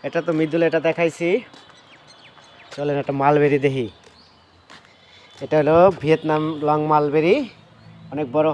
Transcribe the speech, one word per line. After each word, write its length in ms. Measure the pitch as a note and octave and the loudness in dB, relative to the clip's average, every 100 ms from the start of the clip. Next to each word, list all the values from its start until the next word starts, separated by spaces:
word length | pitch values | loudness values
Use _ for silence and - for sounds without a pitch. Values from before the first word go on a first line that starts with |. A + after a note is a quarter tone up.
| C#3+ | -6
এটা 120 | E3+ E3 | -6 -4
তো 60 | D#3+ | -2
মৃদুল, 240 | D#3 E3 E3 | -2 0 0
এটা 100 | D#3+ E3 | 0 -2
দেখাইছি। 400 | D#3+ E3+ - E3+ A3+ - - - - - - - - - - - - - - | -2 -4 -2 -2 -2 -4 -20 -20 -20 -20 -20 -20 -20 -20 -20 -20 -20 -20 -8
চলেন 200 | D3 C#3+ | -4 -4
একটা 120 | C#3 C#3 | -4 0
মালবেরি 380 | C#3 D3 D3 C#3+ C#3 | 2 4 2 2 0
দেখি। 200 | C3+ A2 - - _ - _ _ _ _ - _ _ _ - - - | -2 -8 -10 -20 _ -20 _ _ _ _ -20 _ _ _ -20 -20 -16
এটা 120 | C#3 D#3 | -2 0
হলো 160 | D3 E3 F#3 F3 | 4 6 4 2
ভিয়েতনাম 420 | C#3+ D#3 D#3 D3+ D#3 D#3 D3 | 0 0 2 -2 -2 -4 -2
লং 120 | D3+ D3+ | 0 2
মালবেরি, 440 | D3+ D3 D3+ D#3+ C4 B3+ - _ - - - - | 2 2 0 2 0 -2 -14 _ -20 -20 -20 -12
অনেক 140 | C#3 C#3+ D3 | -8 -4 -2
বড় 140 | D#3 | 0